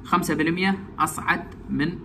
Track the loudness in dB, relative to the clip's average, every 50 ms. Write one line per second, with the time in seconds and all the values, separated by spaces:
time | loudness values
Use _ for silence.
0 | 0 2 2 2 4 2 2 2 2 2 2 2 2 2 2 0 -4 -12 -2 0
1 | 0 0 0 -4 0 0 0 0 -2 -8 -14 -14 -8 -4 0 0 0 0 -2 -6
2 | -10